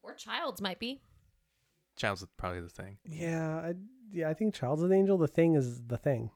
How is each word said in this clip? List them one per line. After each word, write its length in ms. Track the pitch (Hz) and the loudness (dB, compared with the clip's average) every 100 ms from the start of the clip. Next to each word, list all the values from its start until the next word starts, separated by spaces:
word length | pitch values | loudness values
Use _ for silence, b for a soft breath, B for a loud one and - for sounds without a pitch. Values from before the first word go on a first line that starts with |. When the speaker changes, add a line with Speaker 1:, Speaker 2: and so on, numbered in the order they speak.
Speaker 1:
Or 120 | - | -18
Childs 460 | - 226 233 311 196 | -16 -6 -4 -4 -4
might 180 | 196 175 | -6 -4
be. 220 | 240 277 _ _ _ _ _ _ _ _ _ - | -8 -8 _ _ _ _ _ _ _ _ _ -6
Speaker 2:
Child's 280 | 110 95 92 - | -4 -4 -8 -8
probably 240 | 92 90 | -6 -6
the 80 | 87 | -10
Thing. 300 | - 92 98 | -14 -16 -16
Speaker 3:
Yeah, 520 | - 156 170 165 160 160 | -14 -8 -4 -2 -2 -4
I, 180 | 165 175 208 262 226 | -6 -8 -10 -20 -10
yeah, 160 | 180 156 | -4 -2
I 60 | |
think 200 | 160 220 | 0 0
Child's 280 | - 127 151 | 0 -2 2
an 100 | 175 | 4
angel. 240 | 190 196 190 | 6 6 4
The 100 | 156 | 4
Thing 260 | - 165 | 4 6
is 280 | 160 123 120 117 | 6 2 -4 -6
the 100 | 120 | -2
Thing. 320 | - 123 113 | 0 0 -4